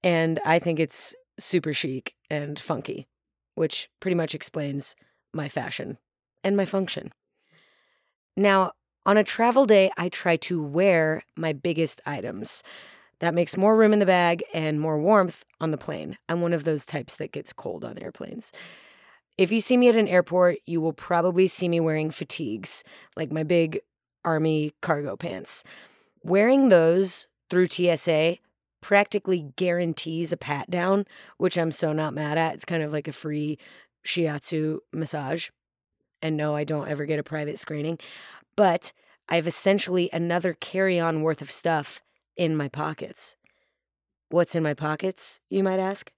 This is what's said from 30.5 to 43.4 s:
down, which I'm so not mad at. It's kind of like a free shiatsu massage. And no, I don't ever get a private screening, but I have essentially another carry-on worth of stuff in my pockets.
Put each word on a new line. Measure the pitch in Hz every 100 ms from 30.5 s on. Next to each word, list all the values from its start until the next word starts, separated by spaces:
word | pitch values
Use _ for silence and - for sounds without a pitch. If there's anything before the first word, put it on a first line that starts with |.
| 143 -
down, | 180 175 196 196 - - _
which | 180 170
I'm | 165
so | - 160
not | 156 156
mad | - 151 151
at. | 165 -
It's | -
kind | 170
of | 151
like | 151 147
a |
free | - 156 151 151 151 - - _ _ -
shiatsu | - 160 143 - 160 156 156 _
massage. | 156 156 156 135 165 - _ _ _ _ _ _ _
And | 160 156
no, | 151 147
I | 151
don't | 151 -
ever | 147 147
get | 151
a |
private | 147 156 147 -
screening, | - 151 156 165 - - - - _ -
but | 196 170 - _ _ _ -
I | 170
have | 165
essentially | - 196 202 190 185 175
another | 165 170 175 180 160
carry-on | - 185 190 175 165 160
worth | 156 156
of | 175
stuff | - 170 160 143 - _ _ _ -
in | 165 156
my | 139
pockets. | 147 151 156 - - - -